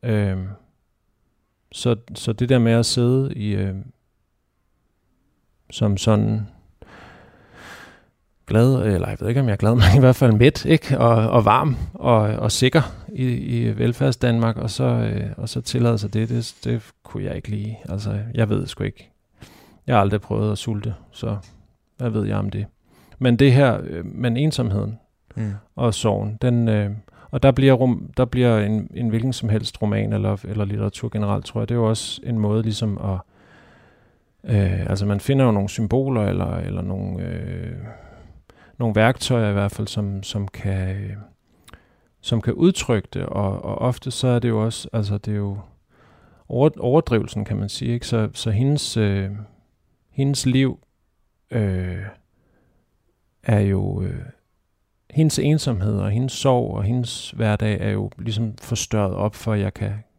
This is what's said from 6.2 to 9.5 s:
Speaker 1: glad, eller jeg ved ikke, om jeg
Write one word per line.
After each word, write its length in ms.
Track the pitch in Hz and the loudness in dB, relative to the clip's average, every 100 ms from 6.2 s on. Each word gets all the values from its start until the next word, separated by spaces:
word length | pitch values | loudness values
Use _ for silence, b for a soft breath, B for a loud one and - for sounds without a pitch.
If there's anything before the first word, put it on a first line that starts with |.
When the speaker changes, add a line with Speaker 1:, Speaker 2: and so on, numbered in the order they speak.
| 107 107 104 - _ _ B B B B B B B B B B B B B _ _ _ - | 2 0 -4 -12 _ _ B B B B B B B B B B B B B _ _ _ -2
Speaker 1:
glad, 280 | 110 120 131 107 | 2 4 4 2
eller 140 | 95 85 | 0 0
jeg 80 | 101 | -4
ved 80 | 98 | -2
ikke, 120 | 120 | 0
om 60 | |
jeg 60 | 131 | 0